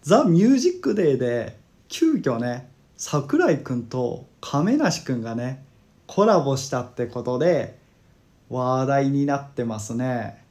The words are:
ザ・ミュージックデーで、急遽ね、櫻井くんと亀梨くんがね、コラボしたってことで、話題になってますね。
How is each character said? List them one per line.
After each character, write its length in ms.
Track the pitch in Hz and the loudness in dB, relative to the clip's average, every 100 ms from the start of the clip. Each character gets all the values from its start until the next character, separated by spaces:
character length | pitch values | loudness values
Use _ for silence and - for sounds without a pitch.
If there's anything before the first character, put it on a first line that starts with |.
ザ・ 240 | 143 214 | 6 4
ミ 160 | 277 165 | 6 6
ュ 140 | 220 | 6
ー 20 | 269 | 6
ジ 140 | 330 | 2
ッ 120 | 349 | 0
ク 120 | - | -2
デ 220 | 208 170 131 | 2 2 2
ー 20 | |
で、 400 | 123 117 113 - _ _ _ | 0 -2 -6 -12 _ _ _
急 280 | - 330 | 0 0
遽 240 | 277 - 117 | 2 -2 -2
ね、 320 | 120 120 - _ _ _ | -4 -6 -10 _ _ _
櫻 540 | - 151 139 302 294 | -4 -4 0 0 2
井 80 | 143 | 0
く 160 | - | -2
ん 80 | 123 | -6
と 420 | 113 127 123 - - _ | -6 -4 -4 -6 -12 _
亀 380 | - 139 175 285 | -4 -2 2 2
梨 260 | 302 - | 2 -2
く 80 | - | -4
ん 80 | 123 | -6
が 140 | 113 | -4
ね、 280 | 113 123 131 - _ _ _ _ | -6 -6 -10 -16 _ _ _ _
コ 180 | - | 2
ラ 160 | 214 196 | 4 4
ボ 160 | 139 135 | 2 -2
し 140 | - | -2
た 140 | 127 | -6
っ 80 | 120 | -6
て 140 | - 117 | -6 -6
こ 160 | 123 | -6
と 160 | 117 127 | -4 0
で、 400 | 160 160 - - _ _ _ _ _ _ _ | 2 0 -2 -12 _ _ _ _ _ _ _
話 380 | 123 127 131 131 | -4 0 0 2
題 240 | 139 139 | 2 2
に 160 | 139 143 | 0 0
な 100 | 139 | -2
っ 140 | - | -6
て 120 | - 117 | -6 -6
ま 120 | 110 | -6
す 160 | 107 | -8
ね。 480 | 117 127 123 104 - _ | -6 -4 -4 -8 -14 _